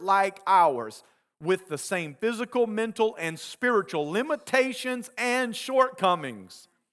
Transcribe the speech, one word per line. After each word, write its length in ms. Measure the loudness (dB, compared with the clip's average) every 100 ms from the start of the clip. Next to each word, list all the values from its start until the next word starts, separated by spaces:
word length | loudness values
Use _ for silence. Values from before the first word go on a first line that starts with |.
like 400 | 2 2 2 -2 4
ours, 560 | 6 6 4 -6 -12 -20 _ _ _
with 280 | -2 -2 -2
the 100 | -8
same 360 | -4 -4 -4
physical, 520 | -4 -4 -2 -4 0 0
mental, 500 | 0 -4 0 -2 0
and 200 | -6 -6
spiritual 720 | -12 -2 2 2 0 -2 -2
limitations 1000 | -2 -2 -4 0 0 0 -2 -6 -6 -8 -4
and 360 | -2 0 -2
shortcomings. 1120 | -6 0 2 2 2 2 2 -2 -10 -16 -20 -20 _ _